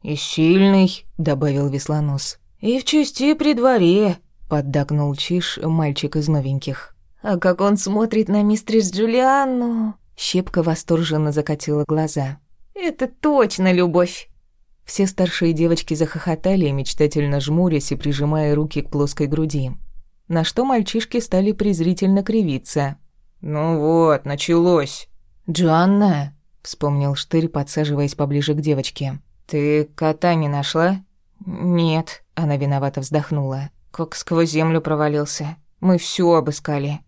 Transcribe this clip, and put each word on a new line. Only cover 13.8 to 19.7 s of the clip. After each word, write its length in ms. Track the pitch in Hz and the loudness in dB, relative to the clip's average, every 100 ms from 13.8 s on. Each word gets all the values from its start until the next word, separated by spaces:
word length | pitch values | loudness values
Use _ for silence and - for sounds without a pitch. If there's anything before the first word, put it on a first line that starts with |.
| 180 170 180 - - - _ _ _ _ - | 2 2 0 -2 -16 -20 _ _ _ _ -10
Все 160 | - 196 | -2 -2
старшие 460 | 190 180 - 170 | 0 -2 0 0
девочки 420 | 160 170 170 - | 2 0 0 -2
захохотали, 760 | 156 156 156 180 160 185 196 151 | -2 -2 -2 -4 -2 0 2 2
мечтательно 680 | 139 135 - 151 151 143 143 | -2 -4 0 0 2 0 -2
жмурясь 540 | 135 160 180 156 143 | 0 0 2 0 -2
и 20 | |
прижимая 640 | 135 147 139 147 156 151 147 | -4 -2 -2 0 0 2 0
руки 260 | 151 151 | 0 -4
к 80 | - | -4
плоской 380 | 147 143 - 147 | -2 -2 0 -2
груди. 420 | 151 156 143 131 | 0 -2 -2 -4